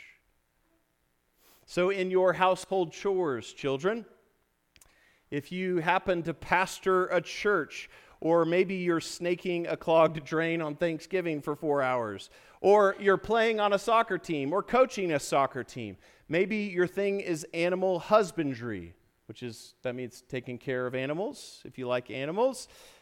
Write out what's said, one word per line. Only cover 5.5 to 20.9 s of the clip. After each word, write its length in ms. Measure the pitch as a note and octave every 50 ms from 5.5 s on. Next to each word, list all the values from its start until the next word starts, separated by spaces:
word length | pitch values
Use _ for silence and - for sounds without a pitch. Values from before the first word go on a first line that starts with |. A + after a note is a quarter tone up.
you 280 | F3+ F3+ F#3+ F#3 F3+ E3+
happen 440 | D#3 F3 F3 F#3+ - G3 F3+ E3+ D#3
to 100 | E3 D3+
pastor 760 | - - - F3+ F3 F#3+ - - - - F#3+ F#3 F3+ F#3 -
a 120 | F3+ F3+
church, 720 | D#3+ - - - - G#3 G#3 F3 C#3+ - - - - - - - - - - _
or 240 | - D#3+ E3+ E3+ E3
maybe 300 | D#3+ E3+ F#3 F#3+ F3 G3
you're 260 | F#3 F3 F3 E3+ D#3+
snaking 680 | - - - - E3+ F3 F3+ F3 - F#3 F3 E3+ E3+ D#3+
a 80 | D#3+
clogged 480 | - - F3 D#3+ E3 D#3+ D#3 D#3+ D#3 C#3+
drain 380 | - E3 D#3+ E3 E3 E3 E3
on 140 | D#3+ D3+ D3
Thanksgiving 680 | D3+ F3+ E3+ D#3+ D#3 - - - F#3 E3+ E3 D#3 D3
for 140 | C#3 D#3 D3
four 260 | - E3 D3+ C#3+ C#3
hours, 480 | C3+ B2+ B2+ B2 A#2 G#2+ G2+ F#2+ - - - - - - - _
or 340 | - F#3+ G3+ G#3+ G3+ F#3+ G3 -
you're 180 | - G3+ F#3+ -
playing 420 | - - A3 A#3 A3 A#3 A3+ G#3+
on 140 | G#3 G3+ G3+
a 60 | G3
soccer 380 | - - A3+ A3+ A#3 - F#3+ E3+
team 360 | - - E3 C#3+ C3+ C#3 E3+
or 100 | G3+ G3
coaching 480 | - A#3 A#3+ G#3 - - G#3 F#3+ E3+
a 80 | D3+ C#3
soccer 440 | - - D#3+ C#3+ C3+ C3 - B2+ A#2
team, 340 | - - C3 A2+ G#2 F#2+ - _ _ _ _ _ -
maybe 280 | D3 E3+ G3+ F#3+ A3 G#3+
your 300 | G#3 G#3 F3 F3 F3+ E3+
thing 320 | - G3 G3+ G3+ G3 G3+
is 260 | - F3+ E3+ D3+ E3 - -
animal 460 | E3 E3+ F3+ F#3 F#3 F#3 F#3+ F3+ E3+
husbandry, 920 | - - G#3+ A3 G#3 E3+ - - D#3 C#3 C3 A2+ A#2+ A#2+ G#2+ F#2 E2+ E2+ E2+ _ _ _ _ _ _ -
which 160 | A2+ - B2
is, 320 | A#2+ A2 - - - _ _ -
that 120 | C3 A#2+
means 280 | B2+ B2+ A2+ - - - _
taking 280 | C3+ B2+ B2 C3 B2 A#2
care 300 | - C#3 C3 B2+ B2+
of 80 | B2+